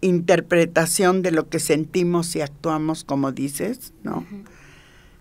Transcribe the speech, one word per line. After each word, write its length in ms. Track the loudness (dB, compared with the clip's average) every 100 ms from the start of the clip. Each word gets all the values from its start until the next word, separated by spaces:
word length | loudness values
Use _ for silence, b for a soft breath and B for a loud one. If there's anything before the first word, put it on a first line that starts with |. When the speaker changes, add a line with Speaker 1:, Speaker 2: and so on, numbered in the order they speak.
Speaker 1:
interpretación 1160 | 2 0 4 2 4 2 4 2 0 2 2 2
de 80 | 2
lo 180 | 0 0
que 100 | -4
sentimos 760 | 0 0 0 0 2 2 0 -4
y 40 |
actuamos, 600 | -6 -6 -4 -2 -2 -4
como 280 | -4 -2 -2
dices, 600 | -2 -6 -4 -6 -6 -12 -14
¿no? 160 | -10 -8
Speaker 2:
Ujú. 260 | -10 -16 -18 b b b b b b b